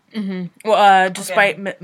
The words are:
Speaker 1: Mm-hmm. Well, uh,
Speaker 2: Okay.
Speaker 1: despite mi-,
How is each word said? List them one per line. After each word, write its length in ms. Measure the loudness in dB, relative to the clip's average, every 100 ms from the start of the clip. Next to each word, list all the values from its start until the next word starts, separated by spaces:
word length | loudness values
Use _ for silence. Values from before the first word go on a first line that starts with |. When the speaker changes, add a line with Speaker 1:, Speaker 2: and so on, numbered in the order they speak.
| _
Speaker 1:
Mm-hmm. 540 | -10 -8 -8 -10 -10 -2
Well, 100 | 4
uh, 260 | 6 4 2
Speaker 2:
Okay. 60 |
Speaker 1:
despite 440 | -2 -6 -2 -2 -2
mi-, 140 | -10 -12